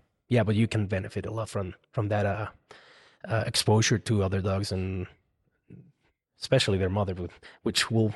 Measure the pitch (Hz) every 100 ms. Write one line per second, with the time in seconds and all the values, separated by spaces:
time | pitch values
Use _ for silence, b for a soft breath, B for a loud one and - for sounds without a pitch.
0 | _ _ - 120 104 104 113 110 98 98
1 | 92 - 95 107 107 - 92 - _ -
2 | 104 104 101 101 107 - _ B B B
3 | B B - 113 127 - - 107 110 110
4 | - 110 95 98 95 95 104 95 92 95
5 | 90 - _ _ _ _ _ - - _
6 | _ _ _ - - 135 - 95 95 98
7 | 98 90 90 - - - - 98 - 113
8 | 110